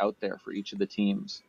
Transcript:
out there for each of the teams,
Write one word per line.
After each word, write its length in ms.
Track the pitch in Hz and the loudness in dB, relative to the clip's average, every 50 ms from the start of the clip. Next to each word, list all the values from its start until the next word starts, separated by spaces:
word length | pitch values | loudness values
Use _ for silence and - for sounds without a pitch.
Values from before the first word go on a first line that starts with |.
out 160 | 101 104 104 - | 0 0 2 0
there 200 | 107 98 95 - | -2 -4 -4 -6
for 120 | - - | -8 -6
each 220 | - 101 101 - 104 | -6 -6 -6 -6 -2
of 80 | 98 | -2
the 60 | 98 | -2
teams, 560 | - - - 104 101 98 101 - - - - - | 0 2 2 2 2 2 0 -2 -8 -12 -14 -16